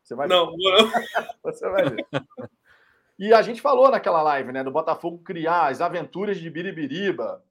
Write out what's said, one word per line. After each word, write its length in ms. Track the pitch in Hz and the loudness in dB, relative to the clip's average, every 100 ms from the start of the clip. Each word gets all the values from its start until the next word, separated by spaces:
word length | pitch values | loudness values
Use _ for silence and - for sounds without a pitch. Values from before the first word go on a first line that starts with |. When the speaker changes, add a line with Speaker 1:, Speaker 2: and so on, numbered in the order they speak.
Speaker 1:
Você 140 | _ - | _ -6
vai 120 | 156 | 0
Speaker 2:
Não, 220 | 180 165 | 2 0
Speaker 1:
ver. 80 | 165 | -2
Speaker 2:
vou 140 | 190 | 2
não. 200 | 190 220 | 4 4
Speaker 1:
<laughs> 520 | 226 - 233 - - | 0 -4 -6 -8 -12
Você 260 | - 156 190 | -12 -8 -4
vai 200 | 190 180 | 0 0
ver. 180 | - - 139 - - 120 _ _ _ _ _ _ - | -2 -8 -8 -8 -18 -18 _ _ _ _ _ _ -10
E 140 | 202 220 | 6 6
a 60 | |
gente 180 | 196 233 | 6 -2
falou 300 | - 254 262 | 2 6 6
naquela 320 | 226 196 170 | 6 2 2
live, 280 | 156 143 123 | 2 0 -2
né, 120 | 131 | -6
do 80 | 135 | -4
Botafogo 480 | 139 156 151 170 170 | -2 -2 -4 -6 -10
criar 480 | 165 175 160 175 - | -12 -6 0 2 2
as 120 | 131 | 0
aventuras 600 | 170 170 151 170 202 185 | -2 -4 -8 -6 -4 -4
de 100 | 165 | -6
Biribiriba 960 | 151 185 165 139 165 202 143 110 90 _ | -8 -8 -8 -6 -4 -4 -2 -6 -8 _